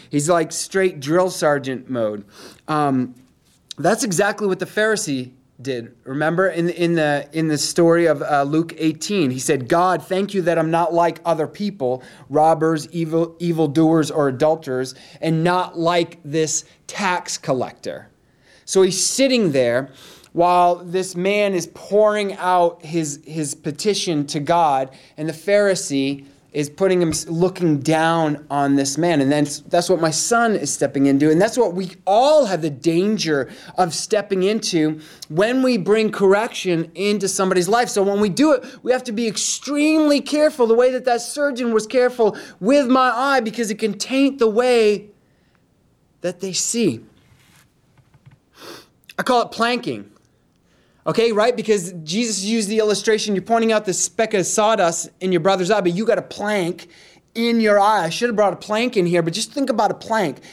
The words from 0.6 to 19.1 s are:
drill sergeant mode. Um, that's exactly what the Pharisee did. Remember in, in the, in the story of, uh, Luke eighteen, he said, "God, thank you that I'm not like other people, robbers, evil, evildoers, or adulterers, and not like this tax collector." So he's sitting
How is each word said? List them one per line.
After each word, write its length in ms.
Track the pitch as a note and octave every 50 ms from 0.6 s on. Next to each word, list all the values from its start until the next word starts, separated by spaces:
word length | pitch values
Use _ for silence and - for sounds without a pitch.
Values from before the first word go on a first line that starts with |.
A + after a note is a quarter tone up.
| - - - F#3+ F#3+ F#3 D#3+ D3+
drill 300 | C3 C#3 D#3+ F3+ F#3 F#3
sergeant 600 | E3+ - E3+ D3+ D3 C#3+ B2+ C3 C3 A2 - -
mode. 340 | C3 A#2+ A2+ G#2+ G#2+ G#2 G2+ _ - - - - - - _ -
Um, 460 | D#3 D3+ D3 C#3+ C3+ B2+ B2+ B2 - - _ _ _ _ _ _ _ _ _ - - -
that's 260 | C#3+ F3 G#3+ A3 -
exactly 440 | A3 F3+ D#3 G3+ G3+ G#3+ G#3 G#3+ G3+
what 100 | F#3 F3
the 80 | -
Pharisee 680 | D3 - G#3+ G#3+ A3 A3 G3 - - C#3 C3 B2+ B2+ - _ _ _ _ -
did. 340 | A#2+ C3+ B2+ A#2+ A#2 A#2 - _ -
Remember 420 | - C3+ C#3+ D3+ D#3 E3+ E3+ F#3+ F#3+
in, 220 | D#3+ E3+ E3+ F3
in 240 | E3+ - F3 E3+ E3+
the, 340 | E3 D#3 D3 D3 C#3+ A#2 - -
in 160 | D#3+ D#3+ D#3+
the 80 | D3+ C#3
story 480 | - - - - E3+ E3+ E3 E3+ E3+ E3
of, 160 | D3 C#3 D3+
uh, 180 | - D3 C#3+
Luke 320 | C#3+ C#3 D3+ D#3+ E3 E3 E3 -
eighteen, 500 | D#3+ D#3+ D#3 D#3 - - G#3 G3 D#3+ C3
he 80 | B2+ C3
said, 320 | B2 - D#3 C3 B2+ A#2
"God, 320 | E3+ E3+ F3 F#3 F3+ E3
thank 320 | - - F#3 F#3 G3+ G3+ G3+
you 80 | G3
that 160 | E3+ F3 E3+ E3
I'm 140 | D#3+ D#3
not 200 | E3 E3 F3 E3
like 280 | E3 E3+ E3+ E3+ E3 - -
other 200 | E3+ E3 D#3 D#3
people, 560 | C#3+ - - G#3 G3+ G3 - C3+ B2 B2+ B2+ - - - - - -
robbers, 580 | C3+ D3+ D#3 D#3+ D#3+ D3+ D#3 D#3+ E3 D3+ D3+ -
evil, 460 | - E3+ E3 D#3 D#3+ E3 E3 E3 E3 -
evildoers, 720 | F3 E3+ E3+ D#3+ D#3+ D3 C3+ D#3+ D#3+ D#3 E3 E3 D3+ -
or 180 | - D#3 D3 C#3
adulterers, 640 | C3 A#2+ D#3 D#3 D#3+ D#3+ D#3+ C#3+ B2+ B2+ C3 B2+ - - - - - -
and 220 | - E3 D#3+ D#3+ D#3+
not 340 | F3 F3+ F3+ F3+ - - E3+
like 400 | E3 E3 F3 F3 F3 E3+ - - -
this 400 | D3 C#3+ D#3+ D#3+ D3+ - - - - _ _ _ -
tax 500 | - - G#3 F#3 F3+ F3 - - - -
collector." 720 | - - C#3+ B2+ A2+ - - - - G#2 D2 C2 - - _ _ _ _ _ _ _ _ _ _ _
So 160 | - - F#3+
he's 240 | F#3+ F#3+ F3+ - -
sitting 460 | -